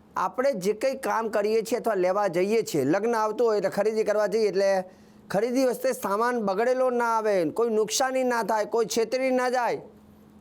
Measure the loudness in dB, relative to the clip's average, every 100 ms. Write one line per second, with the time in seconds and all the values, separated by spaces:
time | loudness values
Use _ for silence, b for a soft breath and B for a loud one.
0 | -12 -6 -4 -2 -2 0 -2 0 -2 -2
1 | -2 -2 -2 -2 0 0 0 -2 0 0
2 | 2 2 0 0 2 0 0 0 2 2
3 | 0 0 -2 0 0 2 0 0 0 0
4 | 0 0 0 0 0 2 2 2 -2 B
5 | B B -4 -2 0 2 0 0 -2 -2
6 | -2 0 0 0 -2 0 0 2 2 2
7 | 0 0 2 2 0 0 0 0 0 0
8 | 0 0 0 0 0 -2 0 0 0 0
9 | -2 0 0 0 0 0 -2 -4 -8 -20
10 | -20 -20 -20 -20